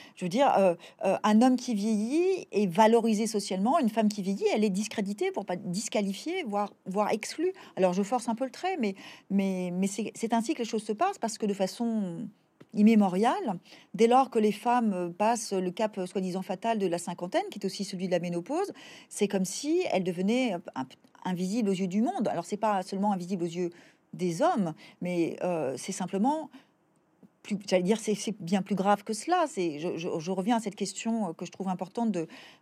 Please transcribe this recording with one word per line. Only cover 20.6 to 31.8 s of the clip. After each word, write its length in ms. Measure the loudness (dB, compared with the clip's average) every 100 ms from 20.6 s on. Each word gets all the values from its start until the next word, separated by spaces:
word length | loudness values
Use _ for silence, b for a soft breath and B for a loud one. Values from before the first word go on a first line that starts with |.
| -6
un, 120 | -10 -10 -12 _ -10
invisibles 440 | -6 -4 -2 0 0
aux 60 |
yeux 120 | 0 0
du 140 | 0
monde. 280 | 0 0 -2
Alors, 180 | -2 -4
c'est 100 | -2
pas 260 | 0 0
seulement 300 | -2 -2 0
invisible 320 | 0 -2 -4
aux 20 | -2
yeux 220 | -2 -4 B B B -16
des 260 | -4 -2 2
hommes, 320 | 2 2 -2 -4 B B
mais, 340 | -4 0 0 -2
euh, 320 | -2 -2 -2 -4
c'est 160 | -8
simplement 560 | -6 -4 0 2 0 -4 -16 B _ _ _ _ _ -20 _
plus, 160 | -8 -6 0
j'allais 140 | 2
dire, 180 | 2 0
c'est, 140 | 0
c'est 200 | -2 -4 -6
bien 220 | -2 -2
plus 120 | 0
grave 300 | 0 2 2
que 80 | 0
cela. 320 | -6 0 0 0
C'est, 320 | -2 -4 -2
je, 200 | -4 -4
je, 100 | -4 -4
je 120 | -4
reviens 260 | -2 0 0
à 40 |
cette 160 | -2 -4
question, 520 | -6 -4 -4 -2 -4
euh, 40 |
que 100 | -6
je 60 | -10
trouve 180 | -6 -4
importante 420 | -4